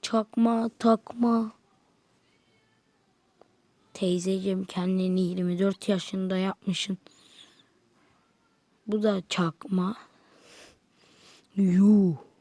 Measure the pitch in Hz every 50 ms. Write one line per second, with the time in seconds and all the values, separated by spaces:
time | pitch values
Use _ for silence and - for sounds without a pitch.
0 | - - - 226 214 _ - - 226 233 233 226 226 226 - _ - 226 226 220
1 | _ - - 240 240 233 233 226 226 220 - _ _ _ _ _ _ _ _ _
2 | _ _ _ _ _ _ _ _ _ _ _ _ _ _ _ _ _ _ _ _
3 | _ _ _ _ _ _ _ _ - _ _ _ _ _ _ _ _ _ _ -
4 | - 185 180 180 170 185 190 190 185 196 190 185 190 - - - 180 180 185 185
5 | 185 185 185 185 185 175 180 185 180 180 180 175 190 196 190 - - - 202 185
6 | - - - 190 190 185 190 185 185 190 185 _ _ - 185 - - - 190 -
7 | _ - _ _ _ _ - - - - _ _ _ _ _ _ _ _ _ _
8 | _ _ _ _ _ _ _ _ _ _ _ _ _ _ _ _ _ - 208 214
9 | 208 214 208 196 175 _ - - 180 165 160 _ - 294 190 185 180 190 214 -
10 | - - _ _ _ _ _ _ _ - - - - - _ _ _ _ _ _
11 | _ _ _ _ - - - - _ _ _ 196 196 190 175 185 196 208 214 208
12 | 196 180 160 131 - - _ _